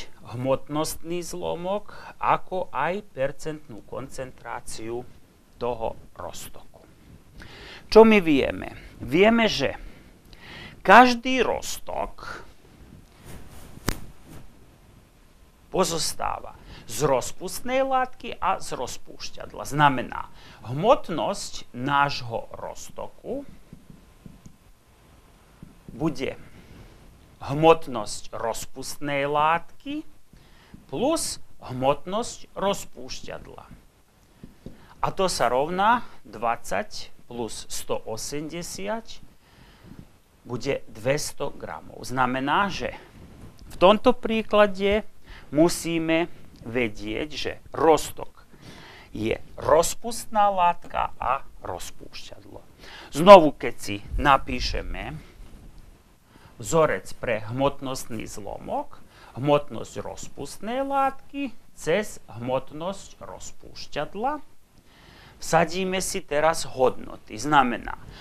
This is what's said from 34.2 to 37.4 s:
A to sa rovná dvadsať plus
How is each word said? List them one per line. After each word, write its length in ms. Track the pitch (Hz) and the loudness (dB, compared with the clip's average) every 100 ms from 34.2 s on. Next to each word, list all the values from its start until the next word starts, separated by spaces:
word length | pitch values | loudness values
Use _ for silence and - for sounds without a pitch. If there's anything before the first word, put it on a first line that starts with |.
| _ _ - - - - - - | _ _ -20 -18 -18 -18 -20 -6
A 60 | 139 | -4
to 160 | - 190 | 0 0
sa 160 | - 123 | 4 4
rovná 480 | 123 151 180 202 240 - - - | 4 2 2 4 2 0 -12 -14
dvadsať 880 | 117 117 117 - - 220 - - - - | -4 -2 -2 -2 -4 -4 -8 -10 -12 -12
plus 400 | 120 | -8